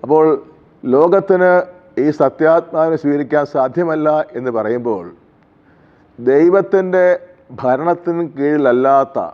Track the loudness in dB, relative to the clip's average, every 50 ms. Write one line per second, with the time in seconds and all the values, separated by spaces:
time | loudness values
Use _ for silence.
0 | 0 2 2 2 4 2 0 -2 -4 -16 -20 _ _ _ _ _ -4 0 2 2
1 | 4 4 2 0 2 2 2 2 4 2 2 2 0 -4 -12 -20 _ -12 _ -2
2 | -2 -2 0 0 -2 -2 0 0 2 2 2 2 0 -2 -4 -2 -2 -2 -2 -2
3 | -2 -2 -2 -2 -4 -2 -2 -2 -2 -2 -2 -4 -4 -2 -2 -4 -4 -4 -4 -2
4 | -2 0 0 -2 -4 -6 -8 -8 -8 -4 -4 -4 -4 -4 -4 -4 -4 -6 -6 -6
5 | -8 -14 -18 _ _ _ _ _ _ _ _ _ _ _ _ _ _ _ _ _
6 | _ _ _ -6 -2 0 2 4 4 4 4 2 0 2 0 -2 0 0 0 2
7 | 2 2 0 -2 -6 -20 -20 _ _ _ -16 -6 -2 -2 -2 0 0 -2 -4 -2
8 | -4 -6 -4 -4 -6 -8 -6 -4 -2 0 0 2 2 2 2 2 2 2 2 2
9 | 0 0 -4 -8 -8 -8